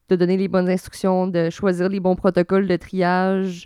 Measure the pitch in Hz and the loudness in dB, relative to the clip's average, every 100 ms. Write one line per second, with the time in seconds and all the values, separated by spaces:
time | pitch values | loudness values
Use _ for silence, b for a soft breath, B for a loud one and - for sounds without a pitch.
0 | - 180 175 190 196 185 180 185 - - | -2 2 2 2 0 0 0 -2 -4 -6
1 | 190 185 185 175 165 - 202 180 185 196 | -2 0 0 0 -2 -2 -2 0 0 0
2 | 185 185 196 180 175 196 196 175 - 185 | 0 0 2 2 2 2 2 -2 -4 -2
3 | 175 185 190 190 190 175 | 0 2 0 0 -2 -6